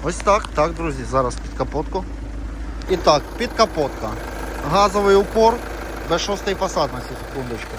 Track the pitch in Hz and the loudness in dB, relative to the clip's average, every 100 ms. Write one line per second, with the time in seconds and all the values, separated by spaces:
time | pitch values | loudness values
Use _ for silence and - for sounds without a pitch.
0 | - - - 202 - - 156 165 165 135 | -4 -2 4 4 2 0 0 0 -4 -4
1 | 113 131 123 117 - - 131 139 156 190 | 0 0 0 -2 -8 -4 -4 -2 -2 -4
2 | 185 - - - - - - - - 180 | -4 -8 -8 -8 -8 -8 -8 -8 -2 2
3 | 175 151 - - 240 - 220 - 139 - | 6 4 2 -6 -4 2 2 2 -2 -2
4 | 110 110 - - - - 147 180 202 202 | -6 -6 -8 -8 -8 -6 0 4 4 4
5 | 202 196 196 220 226 233 - - - - | 6 6 6 6 6 4 -4 -10 -8 -8
6 | - 165 - 196 - 190 190 180 143 156 | -2 -2 0 -2 -2 -2 -2 0 0 -2
7 | 156 127 - 139 123 113 - | -8 -10 -8 -8 -6 -8 -8